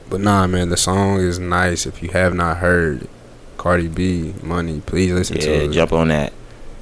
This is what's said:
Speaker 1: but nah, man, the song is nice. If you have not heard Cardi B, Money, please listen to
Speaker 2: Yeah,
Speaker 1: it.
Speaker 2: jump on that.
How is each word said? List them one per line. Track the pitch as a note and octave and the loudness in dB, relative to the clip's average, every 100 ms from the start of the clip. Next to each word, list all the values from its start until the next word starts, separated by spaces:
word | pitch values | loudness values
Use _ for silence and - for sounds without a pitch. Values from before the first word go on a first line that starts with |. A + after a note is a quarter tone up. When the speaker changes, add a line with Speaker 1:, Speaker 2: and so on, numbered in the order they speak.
| - | -6
Speaker 1:
but | F#2 | 0
nah, | G#2 G2 F2+ | 4 4 4
man, | F2+ F2 | 2 0
the | E2+ | 0
song | F2+ G2 G2 G2 | 0 2 2 2
is | F2+ F2 | 0 -2
nice. | F2+ F2 F2+ E2+ - | -2 0 2 0 -6
If | - | -8
you | F2 | -2
have | F2+ F#2 | 2 2
not | F2+ E2+ E2+ | 2 0 0
heard | F2+ F2 D#2+ B1+ - - - - - - | 2 2 2 -2 -8 -16 -20 -20 -18 -4
Cardi | F2 F2+ E2+ | 0 2 0
B, | E2 F#2 F2 D#2+ F#2+ | -2 0 0 -4 -8
Money, | E2 F2 E2+ D2+ | -4 -4 -2 -6
please | - E2+ F#2 | -4 0 2
listen | F2+ - - | 0 -2 -2
to | D2+ | 0
Speaker 2:
Yeah, | D2+ | 0
Speaker 1:
it. | D2 | 2
Speaker 2:
jump | D#2+ E2 | 2 2
on | E2 D#2+ | 2 2
that. | D2+ C#2+ - - - - - | 2 -2 -8 -20 -16 -16 -16